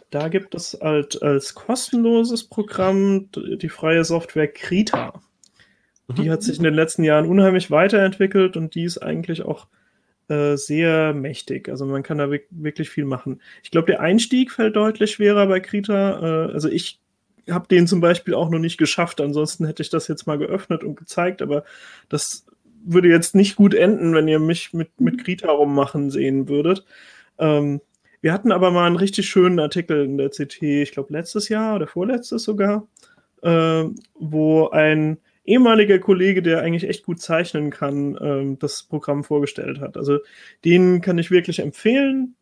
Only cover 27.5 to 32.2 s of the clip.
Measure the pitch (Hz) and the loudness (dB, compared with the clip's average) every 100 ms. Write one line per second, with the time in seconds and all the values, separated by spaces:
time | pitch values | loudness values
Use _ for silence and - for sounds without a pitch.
27.5 | 147 143 143 - _ _ _ 156 190 233 | 2 0 -4 -10 _ _ _ -2 0 0
28.5 | 180 185 175 175 175 196 202 190 190 180 | 2 2 4 2 2 0 -2 0 4 4
29.5 | 175 151 175 170 151 139 139 135 - 139 | 4 0 -4 -2 -2 0 -2 -4 -6 -10
30.5 | - 151 143 143 143 139 147 165 214 208 | -6 -2 0 -2 -6 -8 -8 -8 -6 -4
31.5 | 214 220 208 147 175 208 240 | -4 -2 -4 -4 -6 -4 -4